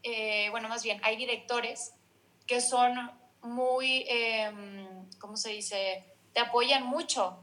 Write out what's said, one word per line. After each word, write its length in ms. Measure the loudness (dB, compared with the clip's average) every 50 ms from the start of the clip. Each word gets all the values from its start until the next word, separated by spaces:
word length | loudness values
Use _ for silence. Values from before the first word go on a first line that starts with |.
| -4
eh, 460 | -4 -4 -2 -2 0 2 2 0 0
bueno, 180 | -2 -4 -4 -4
más 140 | -6 -4 -2
bien, 180 | -4 -4 0 0
hay 120 | 0 0
directores 760 | 0 -2 -4 -4 -4 -4 -2 -2 -2 -2 -4 -6 -8 -10 -12 -14 _ _ _ _ _ _ _ _ _ _
que 140 | 0 0 0
son 500 | 2 2 4 6 6 6 4 0 -4 -8 -12 -18 -20 _ _ _
muy, 640 | -12 -6 -2 0 2 2 2 2 2 2 2 0 0
em, 1000 | 0 0 0 2 2 0 0 -2 -2 -4 -10 -14 -12 -12 -14 -14 -14 -14 -16 -18 -18 -18 -18
¿cómo 160 | -16 -10 -6
se 120 | -6 -6 -4
dice? 560 | -6 -6 -6 -4 -2 -2 0 -2 -2 -4 -8 -18 -20 _ _ _ _
Te 60 | 2
apoyan 460 | 2 4 4 4 6 6 4 4 4
mucho 540 | 0 -2 -2 0 0 0 2 2 0 -2 -8